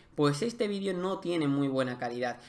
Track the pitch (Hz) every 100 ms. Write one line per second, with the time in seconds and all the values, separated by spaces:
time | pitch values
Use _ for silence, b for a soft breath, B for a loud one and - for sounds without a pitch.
0 | B - 143 143 233 233 208 202 196 180
1 | 185 185 170 170 143 139 139 131 127 123
2 | 120 123 123 117